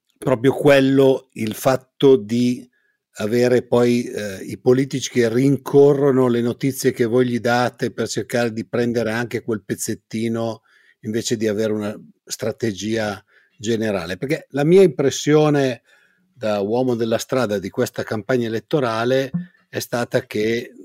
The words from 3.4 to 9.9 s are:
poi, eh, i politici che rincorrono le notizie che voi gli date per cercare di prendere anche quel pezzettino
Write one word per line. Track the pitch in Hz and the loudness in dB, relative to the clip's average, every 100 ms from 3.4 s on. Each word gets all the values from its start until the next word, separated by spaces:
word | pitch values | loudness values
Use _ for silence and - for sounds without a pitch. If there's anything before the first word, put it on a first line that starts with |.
| 123 123 | 2 2
poi, | - 120 123 120 | 2 2 2 0
eh, | 120 104 104 95 | -2 -8 -10 -10
i | - 98 | -12 -4
politici | 131 127 139 135 - | 2 2 2 -4 -4
che | 123 113 | 0 0
rincorrono | 123 139 131 - 143 143 139 143 131 127 | 2 2 0 2 6 6 6 2 2 2
le | 120 | 2
notizie | 120 113 135 127 131 | -2 -2 -4 -2 -2
che | - 117 | 0 0
voi | 123 123 | 2 0
gli | 120 | -2
date | 117 120 120 - 120 | 0 0 0 -4 -8
per | - 110 | -6 -6
cercare | - - 120 120 | -6 -4 -2 -2
di | 110 - | -6 -6
prendere | 117 120 117 107 | -4 -2 -2 -2
anche | 113 117 117 | -4 -6 -8
quel | - 107 | -6 -8
pezzettino | - 113 - | -6 -8 -8